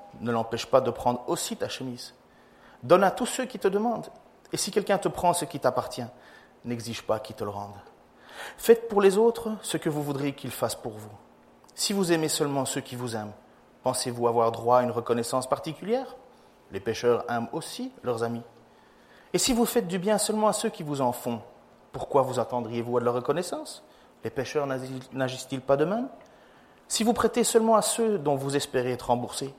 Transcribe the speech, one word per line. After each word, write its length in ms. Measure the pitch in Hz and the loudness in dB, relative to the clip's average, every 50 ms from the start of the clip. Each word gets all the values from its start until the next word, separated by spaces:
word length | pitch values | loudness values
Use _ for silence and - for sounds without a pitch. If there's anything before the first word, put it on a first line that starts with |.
| - - - - | -18 -20 -16 -8
ne 100 | - 120 | -4 -2
l'empêche 360 | 117 117 110 - - 117 - | 0 0 0 -2 -4 -6 0
pas 140 | - - 131 | 4 4 4
de 100 | 117 117 | 4 4
prendre 320 | 113 - - 123 123 120 - | -4 0 0 0 0 0 -2
aussi 320 | - 170 170 - - 226 | -4 -4 -4 -4 -6 -6
ta 100 | - 98 | -6 -6
chemise. 460 | 113 - - 135 131 120 120 - - - _ _ _ _ - - - - - - - - - - | -6 -6 -8 -8 -10 -10 -10 -14 -16 -18 _ _ _ _ -20 -20 -20 -20 -20 -20 -20 -20 -14 4
Donne 200 | 123 170 185 202 | 6 6 6 6
à 60 | 185 | 4
tous 160 | - - 247 | 2 0 -4
ceux 200 | - - - 254 | -4 -4 -6 -6
qui 120 | - - | -6 -8
te 100 | 202 - | -2 -2
demandent. 420 | 196 180 202 220 240 226 - - - - - - - - - _ - - | 0 0 0 -2 -2 -4 -4 -8 -12 -18 -20 -20 -20 -20 -20 _ -8 -6
Et 40 | |
si 120 | 151 - 202 | -6 -4 -2
quelqu'un 300 | - 208 190 - 196 190 | -2 -2 0 2 0 0
te 80 | - | 0
prend 260 | 175 - - - 175 170 | -2 -4 2 2 2 2
ce 120 | - 156 | 2 -2
qui 140 | - - 147 | -6 -8 0
t'appartient, 460 | - 131 120 127 120 - - - 120 117 - - - - - - - - _ _ - | 0 2 2 2 -4 -4 -8 -10 -10 -10 -12 -20 -20 -20 -20 -20 -20 -20 _ _ -8
n'exige 380 | 120 120 117 107 117 113 - | -8 -8 -6 -6 -8 -10 -8
pas 180 | - - 131 110 | -2 -2 -2 -2
qu'il 160 | - - - | -2 -10 -8
te 80 | - 110 | -8 -8
le 60 | 104 | -6
rende. 240 | 101 101 101 104 110 - - - - _ _ _ _ - - - - - - - - | -6 -8 -10 -10 -14 -18 -20 -20 -20 _ _ _ _ -20 -20 -20 -16 -14 -14 -14 -14
Faites 320 | - - - 233 226 - | -2 6 6 6 6 6
pour 140 | - 214 202 | 0 2 6
les 160 | 202 196 185 | 6 6 6
autres 320 | 208 226 233 226 - - 220 214 196 - | 8 4 4 4 2 -6 -6 -8 -8 -6
ce 140 | - - | -4 -4
que 120 | 156 - 165 | -2 -2 -2
vous 140 | 147 151 143 | -2 -2 -2
voudriez 300 | 143 139 135 143 143 135 | -2 -4 -2 -2 -4 -4
qu'ils 180 | - - 127 | -6 -10 -10
fassent 240 | - - 127 117 - | -4 -2 -2 -2 -2
pour 180 | - - 123 107 | -6 -8 -10 -10
vous. 160 | 107 107 107 104 - - - - - _ - _ _ - - _ | -10 -14 -16 -18 -20 -20 -20 -20 -20 _ -20 _ _ -20 -20 _
Si 180 | - - - | -6 -4 -2
vous 200 | 208 196 190 165 | 0 0 4 4
aimez 180 | 170 160 156 151 | 4 2 2 0
seulement 360 | - - 156 143 139 139 131 | 0 0 0 0 0 -2 -2
ceux 160 | - - 143 | -2 -4 -6
qui 140 | - - 127 | -6 -6 -10
vous 200 | 120 123 120 110 | -8 -6 -6 -4
aiment, 180 | 110 107 104 104 - - - - - _ _ _ _ | -6 -6 -8 -12 -16 -20 -20 -20 -20 _ _ _ _
pensez-vous 460 | - 131 123 - - 127 120 120 120 | -4 -2 -2 0 -4 -4 -2 2 2
avoir 240 | 117 117 120 117 113 | 2 4 4 4 4
droit 260 | 113 113 113 117 123 | 2 0 4 6 6
à 60 | 127 123 | 6 6
une 80 | 120 | 4
reconnaissance 580 | 113 120 113 - 117 120 117 - - 131 127 - | -2 -4 0 0 0 0 0 -2 -2 -4 0 0
particulière ? 680 | - - - 160 151 - 170 190 226 262 262 - - - - - - - - _ _ _ _ - | -2 -2 -2 -8 -10 -8 -4 -4 -2 -2 -4 -8 -14 -18 -20 -20 -20 -20 -20 _ _ _ _ -12
Les 80 | - 98 | -12 -6
pécheurs 460 | - 113 110 - - 120 120 107 - - | -4 -4 -4 2 4 4 4 4 0 -4
aiment 180 | 117 117 117 113 | -4 -4 -4 -4
aussi 400 | - 165 160 - - - 247 262 - - - | -6 -8 -8 -8 -10 -10 -10 -10 -10 -8 -4
leurs 200 | 123 120 113 117 | -4 -2 -2 -2
amis. 200 | 117 117 117 117 - - - - _ _ _ _ _ _ _ _ _ - - - - - | -4 -4 -6 -10 -14 -20 -20 -20 _ _ _ _ _ _ _ _ _ -20 -20 -12 -4 -2
Et 60 | 175 | 0
si 140 | - - 254 | 2 2 4
vous 120 | 226 240 | 2 2
faites 220 | 208 - 240 196 | 4 2 0 0
du 100 | 170 180 | 0 -4
bien 220 | 190 170 214 214 202 | -2 2 2 2 2
seulement 280 | - - 208 214 214 | 2 0 0 2 2
à 60 | 214 202 | 2 2
ceux 160 | 208 - 220 | 2 -2 -4
qui 140 | 220 - 165 | -4 -6 -6
vous 180 | 147 147 135 | -4 -2 0
en 100 | 135 123 | 0 0
font, 300 | 120 - - 127 117 110 110 - - - - _ - _ - - | 0 -2 -4 -6 -6 -6 -8 -14 -20 -20 -20 _ -20 _ -20 -16
pourquoi 300 | - 110 - - - 139 | -10 -10 -8 2 4 4
vous 180 | 131 127 123 123 | 4 4 0 -2
attendriez-vous 580 | 113 - 131 123 117 110 120 117 113 120 120 | -2 -2 -2 -4 -4 -4 -4 -4 -4 0 0
à 20 | 123 | 2
de 60 | 117 | 2
la 60 | 120 | 2
reconnaissance ? 720 | 120 123 123 - 147 165 180 - - 311 302 - - - - - - - - - _ _ - | 0 0 0 0 0 0 -2 -4 -6 -8 -10 -12 -16 -18 -20 -20 -20 -20 -20 -20 _ _ -10
Les 60 | 113 | -6
pécheurs 380 | - 139 123 - - 151 143 | -6 -6 -6 -2 -2 -2 -2
n'agis-, 420 | 135 135 127 131 131 131 127 131 - | -2 -4 -6 -6 -8 -10 -12 -12 -10
n'agissent-ils 500 | - 131 131 127 127 123 - - 135 131 | -4 -4 -2 -2 -4 -8 -8 -8 -8 -6
pas 160 | - - 139 | 4 4 4
de 80 | 139 151 | 4 4
même ? 220 | 170 202 233 254 277 - - - - - - - - - - - - - - _ | 2 2 -2 -4 -6 -10 -18 -20 -20 -20 -20 -20 -20 -20 -20 -20 -20 -20 -20 _
Si 160 | - - - 226 | -6 -2 2 2
vous 100 | 233 226 | 2 4
prêtez 300 | - 226 220 220 247 220 | 4 2 2 2 2 0
seulement 320 | - - 226 220 226 226 | 4 4 4 6 6 6
à 60 | 208 | 6
ceux 380 | 208 - - - 226 220 208 185 | 4 2 0 0 2 2 2 2
dont 160 | 143 147 143 | 2 2 0
vous 200 | 131 135 139 139 | 2 0 0 0
espérez 360 | 143 135 - - 131 123 127 | -2 -2 0 -2 0 0 0
être 160 | 123 120 - | -2 -4 0
remboursés, 440 | - 120 120 120 - - - 139 135 135 | 0 0 0 0 -6 -6 -8 -8 -8 -10